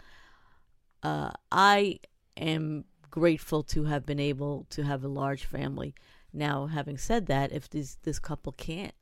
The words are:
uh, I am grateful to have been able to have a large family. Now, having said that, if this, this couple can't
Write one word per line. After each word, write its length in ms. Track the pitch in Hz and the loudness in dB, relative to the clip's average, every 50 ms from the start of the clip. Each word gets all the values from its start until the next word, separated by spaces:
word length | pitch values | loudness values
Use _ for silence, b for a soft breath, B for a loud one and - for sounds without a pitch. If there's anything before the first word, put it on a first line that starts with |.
| b b b b b b b b b b b b b b _ _ _ _ _ _ - | b b b b b b b b b b b b b b _ _ _ _ _ _ -4
uh, 300 | 151 151 147 143 - - - _ _ - | -4 -2 -2 -2 -4 -6 -10 _ _ 4
I 480 | 185 196 202 202 202 202 196 - - - - _ _ _ _ _ - | 6 8 8 8 8 6 2 0 -4 -10 -18 _ _ _ _ _ -4
am 480 | - 160 156 156 156 151 151 147 139 - _ _ - - | -2 0 0 0 0 -2 -4 -6 -8 -12 _ _ -20 -8
grateful 520 | - 156 165 175 160 151 - - 160 151 147 | 0 4 6 6 6 4 0 -2 -2 -2 0
to 200 | - - 160 151 | 0 0 2 2
have 220 | 151 147 143 127 | 2 0 -2 -2
been 140 | - 143 143 | -2 -2 0
able 460 | 143 147 139 131 143 143 143 135 - - | 0 0 0 0 -2 -4 -4 -6 -8 -8
to 120 | - - 147 | -6 -4 -2
have 220 | 143 143 135 131 | -2 -2 -2 -4
a 40 | 135 | -4
large 360 | 139 139 139 139 139 139 - | -4 -2 -2 -2 -2 -2 -2
family. 500 | - - - 139 139 139 135 131 143 139 b b b b b b b - | -4 -4 -4 -4 -4 -4 -6 -6 -8 -10 b b b b b b b -6
Now, 360 | 147 147 143 143 139 139 151 | -2 0 0 0 0 -2 -2
having 280 | 160 147 139 147 143 | -2 -4 -4 -4 -6
said 300 | 135 - - 233 240 185 | -4 0 2 2 2 2
that, 260 | - 139 139 139 - - | 2 2 2 2 0 -2
if 160 | 151 - - | -6 -8 -6
this, 300 | - 151 139 131 - - - | -6 -6 -6 -6 -10 -8 -6
this 160 | 160 143 - | -4 -4 -2
couple 340 | - - 151 - - - - | -4 -4 -6 -6 -6 -10 -10
can't 420 | - - - 160 180 202 - - _ | -8 -8 -8 -6 -6 -8 -10 -12 _